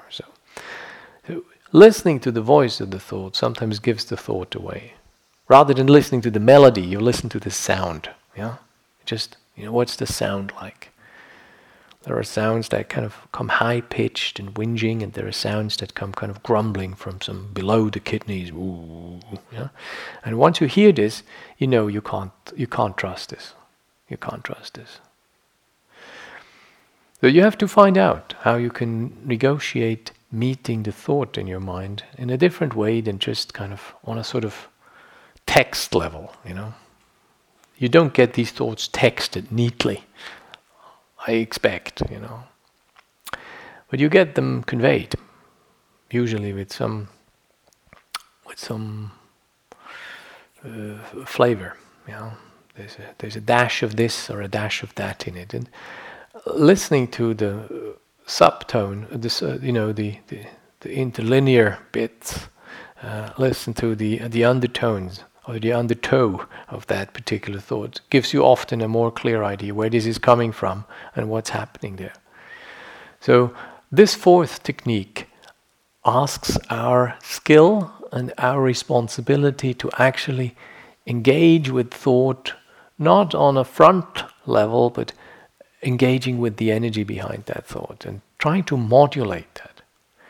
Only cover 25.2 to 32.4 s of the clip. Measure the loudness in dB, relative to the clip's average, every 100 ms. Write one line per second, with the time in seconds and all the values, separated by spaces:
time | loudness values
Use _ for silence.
25.2 | _ _ _ _ _ _ _ _ -20 -20
26.2 | -20 -20 -20 _ _ _ _ _ _ 0
27.2 | 4 6 6 2 0 6 6 6 2 0
28.2 | -6 -4 0 0 -2 -4 -4 -4 -6 -8
29.2 | -6 0 0 0 -4 -2 -2 -2 -8 -20
30.2 | -10 -4 -2 -4 -6 -4 -4 -8 -2 -2
31.2 | -2 -8 -8 -8 -8 -8 -10 -12 -16 -10
32.2 | -6 2